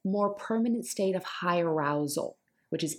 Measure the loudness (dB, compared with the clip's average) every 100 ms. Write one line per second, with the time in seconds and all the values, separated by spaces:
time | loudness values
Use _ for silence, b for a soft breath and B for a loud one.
0 | -2 2 0 -2 -2 0 2 0 -2 -2
1 | 0 0 -4 -4 0 2 4 2 2 2
2 | 0 -2 -4 -8 _ _ -8 -4 -2